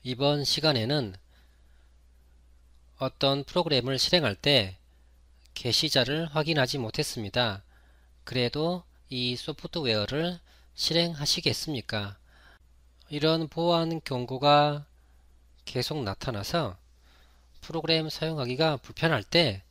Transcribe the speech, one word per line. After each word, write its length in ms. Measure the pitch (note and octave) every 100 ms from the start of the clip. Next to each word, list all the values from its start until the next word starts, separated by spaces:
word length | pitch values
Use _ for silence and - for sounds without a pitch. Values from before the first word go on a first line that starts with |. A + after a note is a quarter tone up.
이번 440 | B2 B2 C#3 D3 C#3
시간에는 680 | - D#3 C3 A2 D3 A2+ F#2 _ - _ _ - - - - _ - _ - _ - - - - -
어떤 440 | C3 - C#3 C#3
프로그램을 560 | C3+ F3 E3+ C#3 A#2+ C3
실행할 340 | - F3+ C#3
때 440 | G2 - C#3 F#2+ F#2 _ _ _ _ - - -
게시자를 720 | - B2 A2 D#3 C#3+ A#2+ D3+ E3
확인하지 500 | D3 D3+ D#3 B2+ C#3+
못했습니다. 880 | A2+ - D3+ - G#2 B2 A#2+ G2 - - _ _ _ _
그래도 600 | - B2 A#2+ D3 D#3+ F3+ - _ _
이 260 | B2+ B2 B2
소프트웨어를 1040 | - D3+ - F3 C#3 A2 G#2 C#3+ E3+ F3 - - - -
실행하시겠습니까? 1400 | - D#3+ E3+ D#3+ D3 - E3 A#2+ - C#3+ - A2 G2+ G2 _ - - - _ _ _ _ -
이런 400 | D3 D#3 E3 D#3
보안 500 | - E3+ E3+ E3 E3
경고가 840 | - B2+ B2 C3 C#3+ D3 D3 D3 D3 _ _ _ _ - _ - -
계속 360 | B2+ B2 D3+
나타나서 760 | A2+ F#2+ - A2 G2 E3+ C3 F2+ _ _ _ _ _ _ _ -
프로그램 500 | - E3 D#3+ D#3+ D#3
사용하기가 680 | - D#3+ D#3+ B2 B2+ D#3+ C#3+
불편할 460 | - - D#3+ C#3+
때 400 | G2+ E3+ D#3+ G2 -